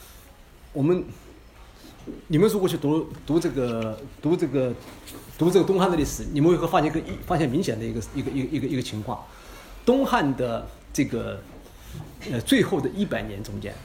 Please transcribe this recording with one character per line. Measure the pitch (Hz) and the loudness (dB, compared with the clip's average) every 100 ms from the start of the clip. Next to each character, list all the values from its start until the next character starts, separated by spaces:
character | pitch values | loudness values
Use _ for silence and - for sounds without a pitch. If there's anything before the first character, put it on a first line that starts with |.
| - - - - - - - | -20 -20 -20 -20 -20 -20 -10
我 | 147 | 0
们， | 143 180 - - - - - - - - - - - - - | 2 2 -2 -14 -20 -20 -20 -20 -20 -20 -20 -18 -14 -14 -2
你 | 156 | 4
们 | 214 | 4
如 | 208 | 4
果 | 180 | 0
去 | - | 0
读， | 143 156 - - - | 0 0 -2 -8 0
读 | 165 | 0
这 | 165 | 2
个、 | 131 123 113 113 107 139 - | -2 -2 -2 -4 -6 -12 -4
读 | 147 | 0
这 | 170 160 | 0 0
个、 | 135 127 117 - - - - - - | 0 0 -4 -12 -18 -18 -18 -10 0
读 | 165 | 4
这 | 190 | 6
个 | 165 | 6
东 | 190 | 4
汉 | 185 | 4
的 | 165 | 2
历 | |
史， | 135 - 110 | 0 -2 -2
你 | 143 | 4
们 | 165 165 | 6 6
会 | 160 | 4
发 | 175 | 2
现 | 151 | 2
一 | |
个， | 160 - 196 - | 0 -4 -8 -2
发 | 175 | 0
现 | 147 | 2
明 | 143 | 0
显 | 185 110 | 0 -2
的 | |
一 | 113 | -4
个， | 117 - | -6 -6
一 | 143 | -6
个， | 127 | -4
一 | 135 | -2
个， | 127 147 | -2 -2
一 | |
个， | 127 | -2
一 | 131 | -2
个 | |
情 | - 107 | -4 -6
况。 | 104 110 - - - - - - | -6 -8 -10 -20 -20 -20 -18 -2
东 | - 262 262 | 4 4 4
汉 | 240 143 | 2 2
的 | 127 123 113 - - - | 0 -2 -4 -8 -16 -8
这 | - | -2
个， | 113 113 107 101 - - - - - - - - - | -2 -2 -6 -8 -12 -18 -20 -20 -16 -14 -14 -12 -6
呃， | 123 | -2
最 | - 269 | 2 4
后 | - 170 | 4 0
的 | - | -2
一 | 190 | -2
百 | 208 110 | -2 -2
年 | 107 101 | -6 -8
中 | 104 101 | -8 -8
间， | 101 - | -10 -12